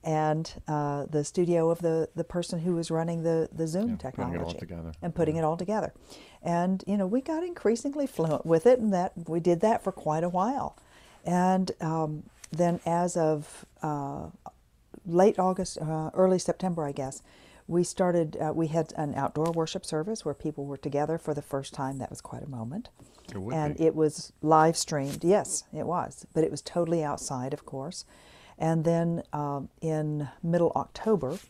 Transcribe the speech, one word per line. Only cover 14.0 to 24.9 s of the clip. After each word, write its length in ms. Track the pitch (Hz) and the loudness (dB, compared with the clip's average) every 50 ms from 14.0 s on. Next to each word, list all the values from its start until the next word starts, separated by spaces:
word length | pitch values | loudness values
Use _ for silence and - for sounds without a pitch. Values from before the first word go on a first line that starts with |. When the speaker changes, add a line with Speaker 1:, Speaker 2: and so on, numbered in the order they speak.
| 139 139 139 143 - - - - _ - - _ _ _ _ _ _ _ _ - _ | -4 -6 -8 -8 -10 -12 -14 -16 _ -20 -20 _ _ _ _ _ _ _ _ -16 _
Speaker 1:
late 320 | 185 165 175 190 208 - - | 0 4 6 6 6 6 4
August, 400 | 180 185 185 180 185 - - - | 2 2 2 0 -4 -6 -6 -8
uh, 300 | 156 156 160 156 156 - - | -6 -4 -2 -4 -4 -4 2
early 260 | - 185 185 185 180 | 4 6 6 6 4
September, 460 | - - 170 - - 185 175 165 156 | 2 0 -2 0 0 -2 -2 -2 -2
I 80 | 143 147 | -4 -4
guess, 300 | 147 135 131 131 - - - - - - - - - - - | -4 -6 -6 -8 -10 -16 -20 -20 -20 -20 -20 -20 -20 -10 -2
we 140 | 165 175 180 | 0 0 0
started, 540 | - - - 190 180 175 175 165 156 156 - | 0 0 0 2 4 4 4 2 2 -2 -2
uh, 120 | 156 156 156 | -2 -2 0
we 140 | 160 165 156 | 0 0 2
had 240 | 151 165 156 160 - | 2 0 0 0 -2
an 160 | - 156 143 - | -4 -4 -2 -2
outdoor 340 | - 139 - - 147 156 165 | -2 -2 -2 0 0 0 0
worship 340 | 165 165 160 160 - 190 - | 0 0 -2 -2 -4 -8 -8
service 400 | - - 156 156 208 226 214 - | -4 -4 -4 -2 -2 -6 -4 -4
where 100 | 156 139 | -6 -6
people 320 | - - 156 147 - 139 | -4 -6 -8 -6 -6 -8
were 100 | 143 139 | -8 -8
together 420 | 135 - 151 139 143 147 151 160 165 | -8 -8 -2 -2 0 0 0 -2 -4
for 160 | - - 151 | -2 -4 -4
the 80 | 147 143 | -4 -4
first 320 | - - 139 135 - - | -4 -4 -4 -4 -6 -6
time. 240 | - 139 131 135 135 | -6 -4 -4 -4 -6
That 120 | 123 - | -6 -8
was 100 | - - | -10 -12
quite 240 | - - - 120 143 | -14 -12 -12 -12 -10
a 40 | 147 | -10
moment. 420 | 135 120 113 113 135 208 254 - _ _ - - - - - - - | -8 -8 -8 -6 -6 -8 -10 -10 _ _ -20 -20 -20 -20 -20 -12 -10
Speaker 2:
It 40 | 101 | -8
would 160 | 92 107 131 | -6 -4 -2
Speaker 1:
And 200 | 156 151 147 147 | 0 0 -2 0
Speaker 2:
be. 100 | - 160 | 4 4
Speaker 1:
it 100 | 160 - | 4 4
was 360 | 156 156 151 147 - - - _ _ | 4 2 2 2 -2 -14 -14 _ _
live 360 | - 151 156 156 156 165 165 | 4 6 8 8 8 8 6
streamed. 480 | - - - | 2 -2 -2